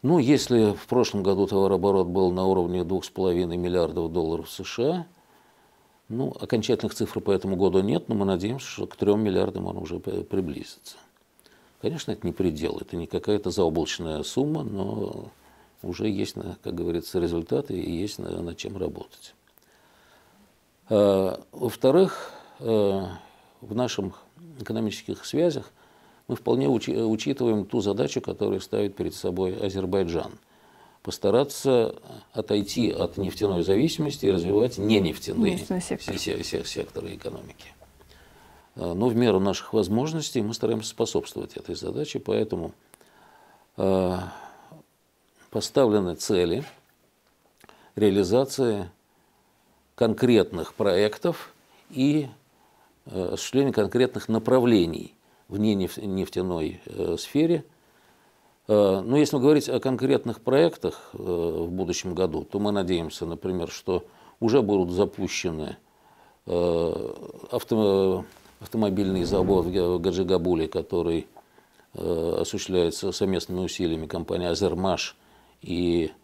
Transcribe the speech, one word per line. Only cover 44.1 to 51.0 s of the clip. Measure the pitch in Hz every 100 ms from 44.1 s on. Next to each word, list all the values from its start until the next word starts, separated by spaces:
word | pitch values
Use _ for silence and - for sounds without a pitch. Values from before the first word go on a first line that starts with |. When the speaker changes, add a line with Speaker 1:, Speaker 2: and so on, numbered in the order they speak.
| 92 92 - - - - - _ _ _ _ _ _ _
Speaker 1:
поставлены | 110 - - 123 104 90 80
цели | - 98 87 95 151 - _ _ _ _ _ _ _ _ - - - -
реализации | 104 98 90 117 135 - 123 101 92 - _ _ _ _ _ _ _ _ _ -
конкретных | 117 110 127 113 87 90 78
проектов | - 101 90